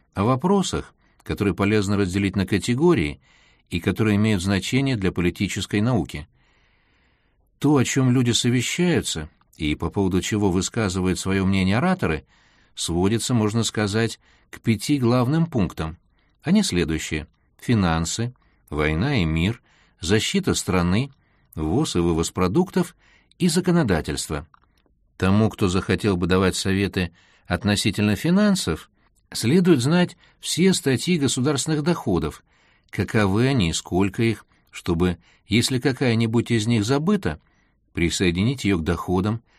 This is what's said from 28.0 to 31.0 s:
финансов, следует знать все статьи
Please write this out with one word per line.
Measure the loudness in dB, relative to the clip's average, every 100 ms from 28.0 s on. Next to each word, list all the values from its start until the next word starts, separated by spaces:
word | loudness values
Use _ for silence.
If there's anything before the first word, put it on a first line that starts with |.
| 0
финансов, | 0 2 2 2 0 -2 -6 -8 _ _ _ _
следует | -4 2 4 4 4
знать | 4 2 0 -4 _ _
все | -6 2 2
статьи | 2 0 0